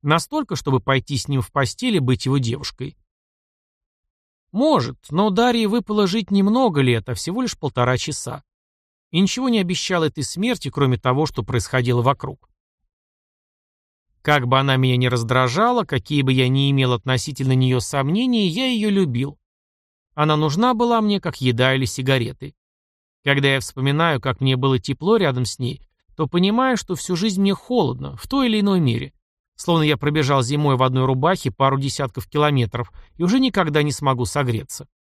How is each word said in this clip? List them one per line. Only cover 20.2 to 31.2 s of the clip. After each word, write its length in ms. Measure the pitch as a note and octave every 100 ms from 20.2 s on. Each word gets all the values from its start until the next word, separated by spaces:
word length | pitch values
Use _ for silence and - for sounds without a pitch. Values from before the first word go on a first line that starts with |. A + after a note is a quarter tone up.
| D3+ D3+
нужна 380 | D#3 D3+ A#3+
была 260 | A#3+ A#3+ A#3
мне, 200 | G#3+ G3+
как 200 | F3 -
еда 340 | B2+ A#2 C3
или 120 | C3 C3
сигареты. 680 | - C3 C3+ A#2 - C#3+ _ _ _ _ _ _ _
Когда 300 | - C#3 C#3
я 60 | C3+
вспоминаю, 600 | - - C3+ D3 E3+ C#3+
как 200 | C3+ A#2+
мне 160 | C3+ C3
было 220 | C3+ C3
тепло 380 | - C3+ E3 A3+
рядом 280 | E3+ B2+
с 140 | A#2+ -
ней, 240 | B2 C3+ - _ _ -
то 120 | D3
понимаю, 480 | F3 F#3+ A3+ C4 A#3+
что 180 | -
всю 220 | F3+ - F3
жизнь 240 | A3 F#3+
мне 140 | G3
холодно, 640 | G3 - B3 D3 B2 C#3 C3
в 120 | -
той 180 | C#4 B3+
или 140 | G#3+
иной 180 | G3+ F#3+
мере. 340 | C#3+ A#2 C3+ _ _ _ _ _
Словно 260 | - E3
я 140 | D3+ D3
пробежал 460 | C#3+ D3+ C#3 C#3
зимой 340 | A#2+ D3 D3 C3
в 60 |
одной 220 | C3 C3
рубахе 460 | C3 C3